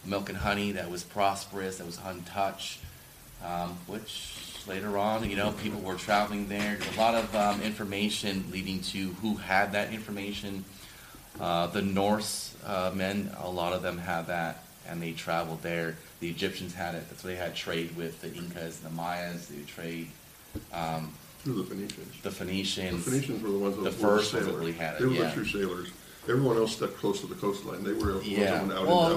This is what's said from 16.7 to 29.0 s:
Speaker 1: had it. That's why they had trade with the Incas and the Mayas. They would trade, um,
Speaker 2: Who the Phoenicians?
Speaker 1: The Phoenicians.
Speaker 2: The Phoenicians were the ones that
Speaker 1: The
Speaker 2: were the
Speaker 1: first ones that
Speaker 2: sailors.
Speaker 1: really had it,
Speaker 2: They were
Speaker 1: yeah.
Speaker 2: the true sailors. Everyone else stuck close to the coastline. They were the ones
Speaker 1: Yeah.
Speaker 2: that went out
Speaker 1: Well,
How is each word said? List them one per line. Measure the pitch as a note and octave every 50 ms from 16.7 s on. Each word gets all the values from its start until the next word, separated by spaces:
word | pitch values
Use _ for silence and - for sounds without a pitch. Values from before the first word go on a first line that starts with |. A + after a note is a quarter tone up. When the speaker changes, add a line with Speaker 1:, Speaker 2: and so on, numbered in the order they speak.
| F2
Speaker 1:
had | F#2 F2+ F2 E2+
it. | E2 D#2+ -
That's | - - -
why | F#2
they | F2+
had | F2+ F2 E2+ D#2+
trade | - - F#2+ E2+ E2+ E2+ E2 D#2+
with | E2+ E2+ E2 D#2+ -
the | - D#2+ E2
Incas | F2 F2 F2 E2+ F2 E2 E2 D#2+ -
and | D#2+ D#2+
the | E2 E2
Mayas. | E2+ F2 F2 F2 F2 F2 F2 E2+ - -
They | C#2+
would | C#2+ D2
trade, | D2 - - E2+ E2 E2 E2 E2 D#2+ C#2+ - - - - - - - - - - -
um, | - E2+ E2 E2 D#2+ D#2+ D#2+ D#2 D#2 - - - - - -
Speaker 2:
Who | D3 B2
the | G2+ F#2
Phoenicians? | - G2 F#2+ G2+ - - - F2 F2 - -
Speaker 1:
The | - G2
Phoenicians. | F#2+ - F#2+ F2+ F#2+ G2 F#2+ F#2+ - G2 F#2 F#2 F2+ F2 E2+
Speaker 2:
The | B2+
Phoenicians | B2+ C#3 C#3 C3+ A#2+ G2+
were | A2 G#2
the | G2 G2
ones | G2+ G2 F#2+
that | -
Speaker 1:
The | F#2+ F#2
Speaker 2:
were |
the | - - G#2+ G#2 G#2 G#2+
Speaker 1:
first | G#2 - -
ones | A2+ G2
that | F#2
Speaker 2:
sailors. | - E2
Speaker 1:
really | E2 E2
had | E2 E2 E2 D#2 D2+
it, | D2+
Speaker 2:
They | B2
were | C3 -
Speaker 1:
yeah. | E2+ D#2+ D#2+
Speaker 2:
the |
true | D#2 - G#2+
sailors. | - - G2+ G2 F#2 F2 F2 F2+ - - - - - - - - -
Everyone | A#2+ C3+ C#3 B2+ A2+ A2+
else | A2+ A2 -
stuck | - G#2 G2 - -
close | - G2+ F#2+ -
to | -
the | F2+ F#2
coastline. | - G2+ G2+ G2 - - F#2 F2 F2+
They | G2 G2
were | G#2+ G#2+ G#2 F#2+
the | F#2+ F#2+
ones | G2+ G#2
Speaker 1:
Yeah. | G2 G2+ G2+ G2
Speaker 2:
that | F2+ E2 F#2
went | G2 F#2 F#2
out | F#2
Speaker 1:
Well, | - F3 F3